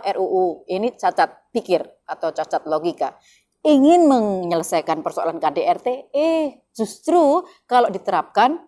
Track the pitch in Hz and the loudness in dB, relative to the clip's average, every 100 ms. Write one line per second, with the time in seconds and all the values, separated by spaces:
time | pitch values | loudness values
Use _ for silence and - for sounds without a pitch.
0 | 196 185 190 190 185 - - 185 220 - | 0 -4 -2 0 0 -4 -8 -4 -4 -4
1 | 180 175 160 - _ 160 156 165 - _ | -4 0 -2 -4 _ -8 -2 -2 -2 _
2 | - - 165 156 156 165 156 156 170 - | -16 -8 -6 -6 -4 -4 -4 -4 -4 -4
3 | 135 - _ _ _ _ 311 285 285 349 | -6 -8 _ _ _ _ 2 4 6 6
4 | 311 254 214 190 175 170 160 165 156 160 | 6 4 0 -4 -2 -4 -2 -4 -2 -4
5 | 165 - 165 165 156 147 160 185 247 254 | -4 -4 -6 -2 -4 -2 0 0 -2 -6
6 | - 277 320 320 302 - _ - 220 - | -6 -2 0 0 -2 -8 _ -8 -6 -6
7 | - 349 285 330 359 _ - 247 240 190 | 0 2 4 2 -2 _ -2 2 2 -2
8 | - 180 - - 247 339 | -4 -4 -2 0 0 0